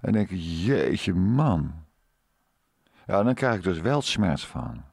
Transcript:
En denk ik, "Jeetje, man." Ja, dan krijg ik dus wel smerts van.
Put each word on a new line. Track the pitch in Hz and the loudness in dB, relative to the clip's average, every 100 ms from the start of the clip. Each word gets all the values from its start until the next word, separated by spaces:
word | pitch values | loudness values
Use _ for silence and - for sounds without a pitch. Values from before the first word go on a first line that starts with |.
En | - | 2
denk | 107 101 | 0 0
ik, | 92 | -4
"Jeetje, | 82 82 98 135 71 - - | -4 -2 0 2 2 0 0
man." | 87 95 127 151 87 73 78 - _ _ _ _ _ _ _ _ _ _ _ - | 0 2 2 2 0 -2 -8 -16 _ _ _ _ _ _ _ _ _ _ _ -2
Ja, | 95 | 2
dan | 110 | 2
krijg | 127 131 110 | 2 2 2
ik | |
dus | 90 85 | 0 0
wel | 90 147 | 0 0
smerts | - - 101 71 - | 0 0 2 0 -4
van. | 67 62 58 67 | -10 -8 -10 -16